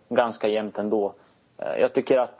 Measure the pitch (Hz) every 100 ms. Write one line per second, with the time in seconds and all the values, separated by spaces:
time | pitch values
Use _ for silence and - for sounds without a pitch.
0 | _ 123 117 107 107 110 107 101 104 110
1 | 101 - _ _ _ - - - 120 -
2 | 123 131 120 -